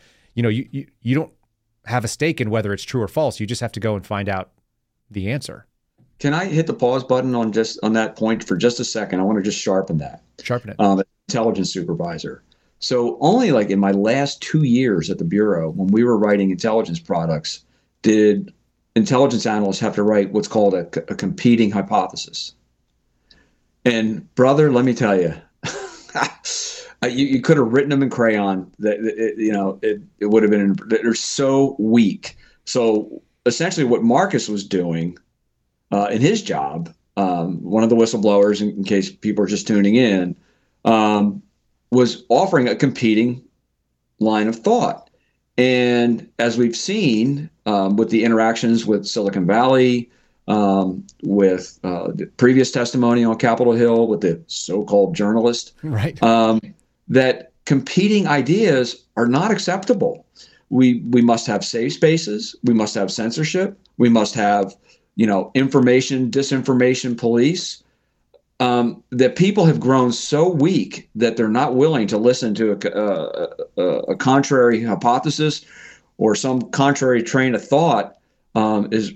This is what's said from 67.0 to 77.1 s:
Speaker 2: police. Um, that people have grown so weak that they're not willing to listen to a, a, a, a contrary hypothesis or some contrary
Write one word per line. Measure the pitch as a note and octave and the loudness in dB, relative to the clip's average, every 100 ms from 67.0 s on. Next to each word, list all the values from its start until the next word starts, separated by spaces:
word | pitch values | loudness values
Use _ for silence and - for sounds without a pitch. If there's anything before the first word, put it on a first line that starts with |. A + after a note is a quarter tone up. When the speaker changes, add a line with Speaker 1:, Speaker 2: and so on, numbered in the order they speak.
| B2+ A#2 | -4 -4
Speaker 2:
police. | A#2 A#2 C3+ F#3 - - _ _ _ _ _ _ _ - | -2 2 2 0 -8 -14 _ _ _ _ _ _ _ -4
Um, | B2+ B2 A#2+ - - | 0 0 -2 -4 -10
that | B2 B2+ - | 0 0 2
people | F#3+ G3+ E3 | 2 4 4
have | B2 | 2
grown | A#2+ C3 B2 | 2 2 2
so | A#2 - D3 F3+ | -2 -4 0 0
weak | E3 D#3 E3+ G2 - - | 2 2 0 -4 -10 -14
that | G#2+ A#2 A2 | -2 -2 0
they're | A2 | -2
not | A2+ C3 B2+ | 0 0 2
willing | D3+ C#3+ G#2 | 2 2 -2
to | G#2+ | 0
listen | A#2+ B2+ A#2 G2+ | 2 2 -2 -2
to | A2 | -2
a, | G2 G#2 G2+ | -2 -4 -4
a, | G#2+ F2+ D#2 - E2+ - - - | -2 -2 -4 -6 -8 -8 -10 -2
a, | |
a | F2+ C#2+ - F#2 | -2 -2 -4 -2
contrary | - C3+ C#3 C3+ A#2+ A2+ | 2 2 2 2 4 2
hypothesis | A#2 F#2 A#2+ B2+ D#3 D3 D3+ - - - - - _ - | -2 -2 0 0 -2 -2 -2 -4 -12 -20 -20 -20 _ -2
or | A2 G2+ | 0 0
some | C3+ B2+ A2 | -2 -4 -4
contrary | - C#3 C#3+ C3 | 0 0 2 2